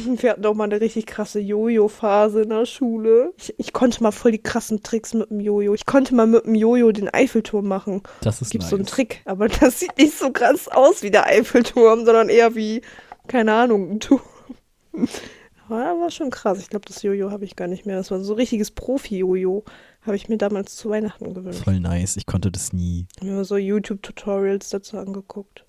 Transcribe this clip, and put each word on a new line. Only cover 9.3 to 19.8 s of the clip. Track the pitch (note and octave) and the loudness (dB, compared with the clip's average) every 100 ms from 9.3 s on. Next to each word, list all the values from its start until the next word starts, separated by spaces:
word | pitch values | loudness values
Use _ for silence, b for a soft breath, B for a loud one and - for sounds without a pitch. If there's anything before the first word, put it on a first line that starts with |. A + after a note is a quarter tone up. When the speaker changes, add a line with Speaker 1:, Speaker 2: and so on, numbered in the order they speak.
| F#3+ G#3 | -2 0
Speaker 1:
<laughs> | - | 4
das | C4+ - | 4 2
sieht | F4+ - | -6 4
nicht | D4 - | 4 4
so | C#4 | -4
krass | - A#3+ C#4+ - | 2 2 2 2
aus | - C#4 F#4 | 2 4 2
wie | G#3 | 2
der | G3+ - | 2 4
Eiffelturm, | G3 B3+ A3 A3+ B3+ A3+ A3+ | 2 4 2 2 6 6 6
sondern | A3+ A3+ A3 | 4 4 6
eher | A#3 A#3 | 6 4
wie, | A3+ G#3+ A3+ B B B B - | 2 -4 -4 B B B B -4
keine | B3+ A3 | 0 2
Ahnung, | A3 B3 G#3 F3 | 2 4 2 0
ein | G#3+ | -6
Turm. | - C4+ - _ - - _ _ _ - - B B B B _ - | 0 0 0 _ -20 -20 _ _ _ -6 -6 B B B B _ -10
Aber | A3+ C#4+ E4+ | -6 -4 -4
war | E4+ | -4
schon | - C#4 | -6 -8
krass. | - G#3+ F#3+ | -4 -4 -4
Ich | F3+ | -6
glaub, | G#3 - | -12 -12
das | - | -8
Jojo | G3+ G3 G3 | -4 -2 -4
habe | G3+ | -6
ich | G3 | -12
gar | - F3+ | -10 -8
nicht | F#3 G#3 | -8 -6
mehr. | F#3+ | -8
Das | F#3 | -6
war | F#3+ | -6
so | G3 | -4
ein | G#3+ | -2
richtiges | B3+ A3 G#3+ | -2 -2 -4
Profi-Jojo. | - - C4+ - F#3+ F#3 F#3 F#3 G3 - B | -8 -6 -6 -4 -4 -2 0 -2 -4 -8 B